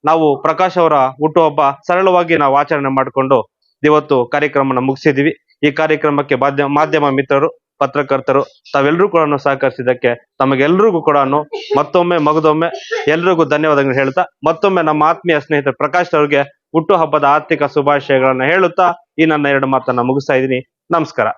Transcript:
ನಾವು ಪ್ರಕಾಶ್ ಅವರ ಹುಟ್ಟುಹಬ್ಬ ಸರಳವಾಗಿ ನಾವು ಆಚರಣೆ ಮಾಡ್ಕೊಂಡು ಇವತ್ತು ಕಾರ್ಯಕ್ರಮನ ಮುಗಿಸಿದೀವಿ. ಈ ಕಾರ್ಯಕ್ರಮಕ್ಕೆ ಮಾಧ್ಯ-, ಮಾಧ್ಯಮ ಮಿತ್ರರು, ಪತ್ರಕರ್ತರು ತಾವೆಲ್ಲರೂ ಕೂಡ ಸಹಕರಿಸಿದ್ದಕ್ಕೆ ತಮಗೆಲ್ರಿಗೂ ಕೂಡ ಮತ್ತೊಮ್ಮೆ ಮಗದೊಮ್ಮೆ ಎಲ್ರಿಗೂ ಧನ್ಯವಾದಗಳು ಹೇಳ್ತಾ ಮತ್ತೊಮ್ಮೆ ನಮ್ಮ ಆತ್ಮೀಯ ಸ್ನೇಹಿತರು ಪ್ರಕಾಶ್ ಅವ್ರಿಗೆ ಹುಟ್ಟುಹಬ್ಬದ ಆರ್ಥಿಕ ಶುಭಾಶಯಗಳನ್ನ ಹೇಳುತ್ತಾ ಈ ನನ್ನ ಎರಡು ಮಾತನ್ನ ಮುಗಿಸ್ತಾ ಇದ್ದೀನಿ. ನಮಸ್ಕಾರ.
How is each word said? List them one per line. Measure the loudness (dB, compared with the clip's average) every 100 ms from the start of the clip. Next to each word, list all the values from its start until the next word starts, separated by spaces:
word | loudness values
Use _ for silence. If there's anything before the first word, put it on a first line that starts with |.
ನಾವು | 0 0 2 0
ಪ್ರಕಾಶ್ | -2 0 -2 2
ಅವರ | 2
ಹುಟ್ಟುಹಬ್ಬ | 2 0 -2 -2 2 0 2 -2 -2 -4
ಸರಳವಾಗಿ | 0 2 2 2 0
ನಾವು | 2 2
ಆಚರಣೆ | 0 -2 -2
ಮಾಡ್ಕೊಂಡು | -2 -2 -2 0 0 -2 _ _ _
ಇವತ್ತು | 2 2 2 0 0
ಕಾರ್ಯಕ್ರಮನ | -2 -2 -2 -2 -2
ಮುಗಿಸಿದೀವಿ. | -2 0 0 0 -2 -4 _ _
ಈ | -2
ಕಾರ್ಯಕ್ರಮಕ್ಕೆ | 0 -2 0 0 -2 -2
ಮಾಧ್ಯ-, | 0 0 -2 -2
ಮಾಧ್ಯಮ | 0 0 0 0
ಮಿತ್ರರು, | -2 0 0 0 -6 _ _
ಪತ್ರಕರ್ತರು | -4 -2 -2 -2 0 -2 -2 _ -6
ತಾವೆಲ್ಲರೂ | 0 0 2 0
ಕೂಡ | 2 0
ಸಹಕರಿಸಿದ್ದಕ್ಕೆ | 0 -2 0 -2 -2 -2 0 -2 -2 _ _
ತಮಗೆಲ್ರಿಗೂ | -2 2 2 4 2 2
ಕೂಡ | 0 2 2 -2 -4 -12 -4 -2
ಮತ್ತೊಮ್ಮೆ | 0 0 0 0
ಮಗದೊಮ್ಮೆ | 0 2 2 0 -2 -6 -8 -6 -2
ಎಲ್ರಿಗೂ | 0 0 0
ಧನ್ಯವಾದಗಳು | 0 0 2 0 0
ಹೇಳ್ತಾ | 0 -2 -2 -4 _ -4
ಮತ್ತೊಮ್ಮೆ | 0 0 0
ನಮ್ಮ | 0 0
ಆತ್ಮೀಯ | 0 0 -2 -2
ಸ್ನೇಹಿತರು | 0 -2 -2 -4
ಪ್ರಕಾಶ್ | -2 -2 0
ಅವ್ರಿಗೆ | 0 2 0
ಹುಟ್ಟುಹಬ್ಬದ | -2 _ _ -4 0 0 2 0
ಆರ್ಥಿಕ | 2 0 0 -2
ಶುಭಾಶಯಗಳನ್ನ | -2 0 0 0 0 0 2 0
ಹೇಳುತ್ತಾ | 0 0 0 0 0 -2 _ -2
ಈ |
ನನ್ನ | 0 2 0
ಎರಡು | 0 0
ಮಾತನ್ನ | -2 -2 -2
ಮುಗಿಸ್ತಾ | 0 -2 0
ಇದ್ದೀನಿ. | -2 0 -4 -6 _ _
ನಮಸ್ಕಾರ. | -4 -2 -2 -4